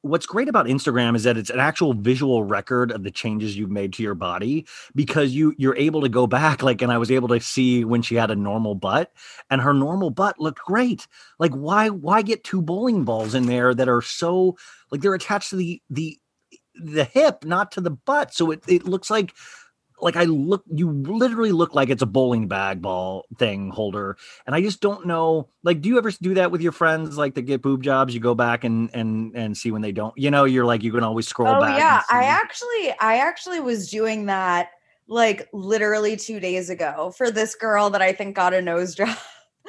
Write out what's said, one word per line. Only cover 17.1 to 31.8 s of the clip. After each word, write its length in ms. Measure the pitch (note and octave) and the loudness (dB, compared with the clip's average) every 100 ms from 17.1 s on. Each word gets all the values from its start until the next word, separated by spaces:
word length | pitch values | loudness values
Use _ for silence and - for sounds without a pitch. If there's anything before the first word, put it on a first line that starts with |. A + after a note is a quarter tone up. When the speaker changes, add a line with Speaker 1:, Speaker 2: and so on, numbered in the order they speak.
| C4 D4+ - D#3 | 4 2 2 -4
Speaker 1:
not 260 | F3+ G3+ | -2 -2
to 80 | - | -4
the 120 | F3 | -4
butt. 420 | C#3 - C#4+ - | -4 -2 0 0
So 180 | - E3 | -2 -2
it, 100 | D#3+ - | -2 2
it 160 | F3+ | 2
looks 260 | F3+ F#3+ - | 2 -4 0
like, 240 | G#3+ F3+ _ - - - _ _ _ | -2 -2 _ -20 -20 -20 _ _ _
like, 160 | E3+ E3+ | -2 2
I 80 | F3 | 2
look, 360 | D3+ D3+ G3 - | 2 0 -2 -2
you 220 | D#3 F3 | -2 0
literally 640 | C#3+ C#3 A3 B3 A#3 A3 | 0 -2 0 0 2 2
look 200 | E3+ E3 | 2 2
like 160 | D3 C3 | 2 2
it's 120 | B2+ | 2
a 40 | A#2 | 2
bowling 440 | A#2+ B2+ A#2 G#2 | 2 2 2 0
bag 320 | G2 G2 F#2+ | -2 -2 -4
ball 440 | F#2 F#2 F#2 F#2+ - - | -4 -4 -4 -8 -12 -2
thing 320 | A#2 G2 G2 | -2 0 -6
holder. 480 | G#2+ G#2 G2+ G2 G2 - - - | -4 -4 -4 -8 -10 -16 -16 -4
And 80 | |
I 80 | D3+ | -2
just 200 | G3+ G3 | -2 0
don't 240 | G#3 - F3 | -2 -2 -4
know, 420 | E3 E3 D#3+ - _ | 0 0 0 -4 _
like, 160 | E3+ E3 | -2 0
do 80 | F3 | 2
you 100 | B3 | 2
ever 140 | A3 | 0
do 220 | - F3+ | -4 0
that 180 | F#3+ F3+ | 2 2
with 80 | F3 | 0
your 140 | E3 | -2
friends, 440 | - E3 D#3+ D#3 D3 | 0 0 0 -4 -4
like, 180 | C#3+ C3+ | -4 -4
that 80 | |
get 180 | B2 C3+ | -4 -2
boob 200 | C3+ C3 | 0 0
jobs? 320 | C3+ C3+ C3 | 0 2 2
You 60 | A#2+ | 0
go 160 | A#2 A#2 | 0 2
back 300 | A#2+ A#2+ A#2+ | 2 0 0
and, 240 | A2+ A2+ | -2 -2
and, 400 | A#2+ A2+ A2 A2+ A#2+ | -4 -4 -4 -6 -6
and 180 | A2 G#2 | -6 -4
see 160 | A#2 | -4
when 100 | A2 | -4
they 120 | G#2+ | -4
don't, 200 | G2+ G#2+ - | -4 -6 -2
you 120 | C#3 | 2
know, 140 | C#3+ | 4
you're 220 | C3+ B2+ A#2+ | 4 4 4
like, 180 | A#2 | 2
you 80 | A2 | 0
can 100 | A2+ | 0
always 280 | A#2 A2 A2 | 0 -2 -4
scroll 260 | - A#2+ C4+ | 0 2 4
Speaker 2:
Oh, 60 | |
Speaker 1:
back 180 | G#2+ | 4
Speaker 2:
yeah. 160 | C#4+ | 4